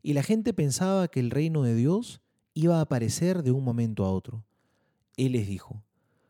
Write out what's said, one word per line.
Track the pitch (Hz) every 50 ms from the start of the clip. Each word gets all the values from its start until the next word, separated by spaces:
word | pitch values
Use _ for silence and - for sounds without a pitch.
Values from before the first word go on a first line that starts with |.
| -
y | -
la | 143 139
gente | 139 - 220 226 208 247
pensaba | - - 151 139 123 - 185 185 196 190 185 165
que | - 131
el | 123 117
reino | 123 139 156 165 160 151 135
de | 120 113
Dios | 117 120 143 180 214 240 - - - _ _ _ _ _ _ _
iba | - 160 170 170 160
a |
aparecer | 156 - 135 123 113 110 - - 165 180 185 180
de | 143 127
un | 127 139 135
momento | 123 117 120 117 113 110 - 98
a | 95
otro. | 95 95 - - - 110 107 - _ _ _ _ _ _ _ _ _ _ _ _ _
Él | - 131 131
les | 127 120 104 98
dijo: | 98 90 - - - 104 - _ _ _ _ _ _ _ _